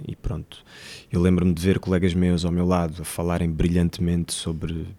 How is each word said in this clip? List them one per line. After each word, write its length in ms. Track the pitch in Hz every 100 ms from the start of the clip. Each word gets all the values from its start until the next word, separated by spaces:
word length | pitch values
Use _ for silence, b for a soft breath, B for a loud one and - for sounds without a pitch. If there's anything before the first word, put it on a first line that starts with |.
| -
e 80 | -
pronto. 480 | - 80 - - - B B B B
Eu 100 | 87
lembro-me 320 | 90 90 90
de 60 | 82
ver 160 | 90 95
colegas 340 | - 92 90
meus 320 | 87 90 90 85
ao 60 |
meu 120 | 87 90
lado 360 | 90 85 80
a 40 | 80
falarem 440 | - 85 85 85
brilhantemente 800 | 78 90 87 85 - 87 87 82
sobre, 540 | - - 80 80 82 82